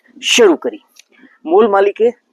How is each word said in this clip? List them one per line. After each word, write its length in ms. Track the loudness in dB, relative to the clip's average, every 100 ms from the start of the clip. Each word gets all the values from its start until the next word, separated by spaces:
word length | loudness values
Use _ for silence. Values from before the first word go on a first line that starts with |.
| _ -14
શરૂ 340 | -4 2 2 2
કરી. 280 | -6 -12 _ _ _ _ _ _
મોલ 240 | -2 0 2
માલિકે 420 | 2 -2 0 -4 -4 _